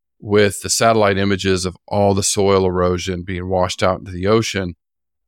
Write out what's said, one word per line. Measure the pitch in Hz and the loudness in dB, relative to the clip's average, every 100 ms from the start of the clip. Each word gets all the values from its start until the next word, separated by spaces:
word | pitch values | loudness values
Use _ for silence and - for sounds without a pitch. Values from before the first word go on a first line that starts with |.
| _ _ | _ _
with | 101 104 101 - | 0 2 2 0
the | 87 | -4
satellite | - 117 110 101 98 | 0 2 4 2 2
images | 98 95 95 92 | 0 0 0 0
of | 92 - - | -2 -8 -4
all | 104 101 | 2 2
the | 98 | 2
soil | - 107 98 98 | 0 0 2 4
erosion | 92 90 90 90 87 87 | 2 0 0 0 -4 -8
being | 92 90 92 | -8 -8 -4
washed | 92 90 - | -2 -2 0
out | 95 90 | -2 -2
into | 95 | -6
the | 90 95 | -6 0
ocean. | 113 113 98 90 - _ _ _ _ | 0 0 -4 -6 -10 _ _ _ _